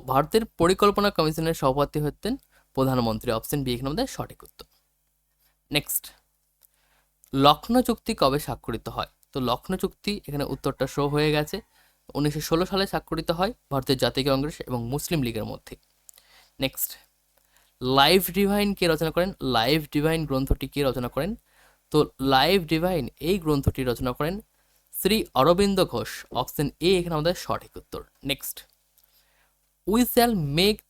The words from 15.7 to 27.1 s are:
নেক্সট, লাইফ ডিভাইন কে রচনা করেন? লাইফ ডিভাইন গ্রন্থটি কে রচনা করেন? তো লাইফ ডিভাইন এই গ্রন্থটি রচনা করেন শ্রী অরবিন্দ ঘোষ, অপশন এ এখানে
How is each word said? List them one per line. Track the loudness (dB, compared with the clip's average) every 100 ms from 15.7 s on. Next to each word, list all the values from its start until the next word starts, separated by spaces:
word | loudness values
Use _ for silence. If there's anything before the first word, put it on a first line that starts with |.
| -20 _ _ -20 _ _ _ _ -8
নেক্সট, | -6 -4 -8 -10 _ _ _ _ _ _ _ _
লাইফ | 0 4 6 4 2
ডিভাইন | 0 0 2 0
কে | 0 0
রচনা | 2 0
করেন? | 0 -2 -4
লাইফ | 0 2 2 2 0
ডিভাইন | 0 0 0 0
গ্রন্থটি | -2 0 -2 -2
কে | -2
রচনা | -2 -2 -4
করেন? | -4 -4 -6 _ _ _ _ _
তো | 2 2 0
লাইফ | 2 4 4 2
ডিভাইন | 2 0 0 0 -4 -6
এই | -2 0
গ্রন্থটি | 2 2 2 0
রচনা | -2 -2 -4
করেন | -2 -4 -4 -12 _ _ _ _
শ্রী | -4 0 0 0
অরবিন্দ | 2 4 4 4 2
ঘোষ, | 0 -2 -8 -12 -8
অপশন | -6 -6 -2 -4 0
এ | 0 2
এখানে | 0